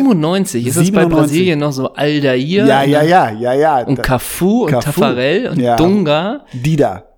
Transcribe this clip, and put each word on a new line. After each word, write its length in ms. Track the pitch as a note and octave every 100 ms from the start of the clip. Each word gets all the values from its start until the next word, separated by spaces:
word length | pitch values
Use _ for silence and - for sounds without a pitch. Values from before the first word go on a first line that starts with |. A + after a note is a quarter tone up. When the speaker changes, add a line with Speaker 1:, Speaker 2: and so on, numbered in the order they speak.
Speaker 1:
Siebenundneunzig, 640 | C4+ F#3+ D#3 F#3+ F#3+ A#2 A#2+
ist 100 | A#2+
das 40 |
bei 60 | F3
Speaker 2:
siebenundneunzig. 420 | G3 F3 D#3+ D3
Speaker 1:
Brasilien 280 | D3+ F3+ D3+
noch 120 | D3
so 200 | C3+ C3
Aldair? 440 | - D3 D3+ C#3 B2+
Speaker 2:
Ja, 440 | C#3+ G3 C#3 C3+
ja, 200 | C#3 D3
Speaker 1:
Ne? 60 | D#3
Speaker 2:
ja, 220 | F3+ B2+
ja, 220 | G#2+ A#2+
ja. 340 | C3+ D#3 C#3 A#2+
Speaker 1:
Und 120 | B2+
Speaker 2:
Da 40 |
Speaker 1:
Cafu 640 | B2 B2 - - F3+ A#3
und 60 | F#3
Speaker 2:
Cafu. 140 | B2 C#3
Speaker 1:
Taffarel 640 | D#3 F#3+ B2 C3 F#3 B3+
und 100 | -
Speaker 2:
Ja. 160 | A#2+ A#2
Speaker 1:
Dunga. 680 | E3+ G3+ D#3+ D3+ F#3+ C#4+ -
Speaker 2:
Dida, 500 | B2+ C#3 D#3 A#2+ F2+ -